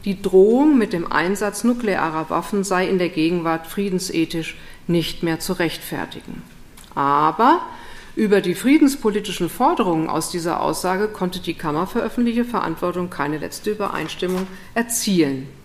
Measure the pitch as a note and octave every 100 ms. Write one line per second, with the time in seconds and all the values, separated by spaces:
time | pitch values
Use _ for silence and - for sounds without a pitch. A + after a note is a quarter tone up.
0 | G3+ F#3+ G3 F#3 G3+ A#3+ D4+ C4+ G#3 F3
1 | E3+ D3 E3+ G3 G#3 G3 A#3 A#3+ A3 F3+
2 | D#3+ D#3+ D#3 E3 F3 G3+ F#3+ F#3 F#3 F#3+
3 | F3 D#3+ D#3+ F3 E3 D#3+ D#3+ - G3+ F#3
4 | F3+ E3 D#3+ E3 D#3+ - - - - E3+
5 | D#3+ - E3+ D#3+ - F#3 E3 - - D3+
6 | E2+ - - - - - - - - -
7 | C#3 C#3+ D#3 D#3+ A#3 F4 - - - -
8 | - - G#3+ G3+ F3+ F3 A#3+ D#4 C#4+ C#4
9 | A3 G3+ G3+ F3+ E3+ - C4 F4 G3 E3
10 | D#3+ D#3 D#3+ F3 E3 - D3+ D#3 F#3 F#3
11 | G#3+ G#3 F3+ F3+ F3+ D#3+ E3 D3+ F#3 A#3+
12 | A3+ B3 A#3+ A3+ A#3+ A3 E3 E3 F3+ F3
13 | F3+ - C#3+ D3+ - - G#3+ G#3 G3 -
14 | D#3 - F#3 F#3 F#3+ F#3+ - A3+ A#3+ -
15 | - F#3 C#3+ C3+ C3+ -